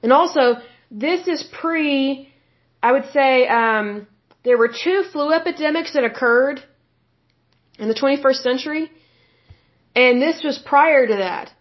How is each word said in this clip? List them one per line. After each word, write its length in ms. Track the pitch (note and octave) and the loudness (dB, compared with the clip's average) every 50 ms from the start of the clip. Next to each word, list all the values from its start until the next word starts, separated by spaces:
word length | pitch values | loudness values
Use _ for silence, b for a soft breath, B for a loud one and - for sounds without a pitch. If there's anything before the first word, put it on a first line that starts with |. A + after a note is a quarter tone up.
And 120 | - A3+ B3+ | 4 4 4
also, 480 | D4 F4 E4 - D#4 C4 A#3+ A#3+ A#3 B B B B B B | 4 4 2 0 0 2 2 0 -2 B B B B B B
this 380 | A#3 G#3 A#3 D#4 F4+ F4+ F4+ F#4 | -12 -6 -4 -4 -4 -2 -4 -6
is 140 | E4 - | -6 -6
pre, 880 | - - - - - E4 E4 D#4+ D4+ D4 C#4+ C4+ C4+ C4+ C#4 C4 C#4 B B B B B B B B B _ _ | -8 -14 -16 -8 -6 -4 -2 -2 -2 0 0 0 0 -2 -4 -6 -10 B B B B B B B B B _ _
I 100 | - A#3 | 0 2
would 180 | B3+ C#4 C4+ C4+ - D4 | 2 0 0 -2 0 0
say, 300 | C4+ C4 C4 B3+ B3 - | 2 4 4 4 2 2
um, 580 | - A#3 A3+ A3+ A3 G#3+ G#3 G#3 G#3 G#3 G3+ _ _ _ _ _ _ _ _ | 2 2 2 2 0 0 -2 -4 -8 -12 -14 _ _ _ _ _ _ _ _
there 120 | B3 B3 | 0 2
were 160 | A#3 A3+ A#3 A#3 - - | 4 2 0 0 -4 -2
two 180 | E4+ F#4 G4+ F#4 - | -2 0 0 -2 -4
flu 180 | - D4+ C#4+ D4 | -4 -4 -2 0
epidemics 640 | D#4+ E4 E4 F4+ E4 - D4+ D4+ D4+ E4 E4 - | 0 0 0 -4 -6 -4 -4 -2 -2 -2 -4 -4
that 120 | - D4 B3 | -2 -2 -2
occurred 580 | A3+ A3 - C4 A#3+ A#3 A#3+ C4 C#4 C#4+ C4 - _ _ _ _ _ _ _ _ _ _ _ _ _ _ _ _ _ _ _ _ _ _ _ | -2 -4 -2 0 2 2 2 2 0 -2 -8 -14 _ _ _ _ _ _ _ _ _ _ _ _ _ _ _ _ _ _ _ _ _ _ _
in 100 | G#3+ G#3+ | -6 -4
the 120 | A3 A3 | -4 0
twenty-first 400 | C#4 C4+ C#4 C#4 C#4 C4+ C4 C4 | 0 0 0 2 2 0 0 2
century. 480 | - B3+ B3+ C4 - D#4 D4+ D#4 D#4+ E4 b b b b b b b b b b b b b b b b b b b _ _ | 0 -2 -2 -2 -4 -6 -6 -6 -6 -8 b b b b b b b b b b b b b b b b b b b _ _
And 280 | A#3+ B3+ B3+ B3 B3 | 2 4 4 4 2
this 200 | C4 D#4+ D#4+ - | 2 0 -2 -2
was 160 | - D4+ C4+ - - - C#4+ | -4 -6 -6 -6 -6 0 2
prior 320 | C#4+ D4+ D#4+ D#4 C#4 B3+ | 4 4 4 4 2 2
to 100 | A3 G#3+ | 2 0
that. 360 | G3+ F#3+ F#3 E3+ C#3 - - _ _ | -2 -2 -4 -6 -8 -10 -14 _ _